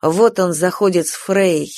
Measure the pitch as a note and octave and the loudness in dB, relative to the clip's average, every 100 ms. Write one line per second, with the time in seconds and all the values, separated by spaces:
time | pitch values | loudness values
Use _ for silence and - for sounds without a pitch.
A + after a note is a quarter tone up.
0 | D#3 F3 A3+ A#3 F#3 D#3 F3+ - G3+ F3 | -2 2 2 2 -2 0 -2 0 0 0
1 | D#3 - - F#3+ F#3+ D#3 C#3+ | -2 -8 -2 0 2 0 -4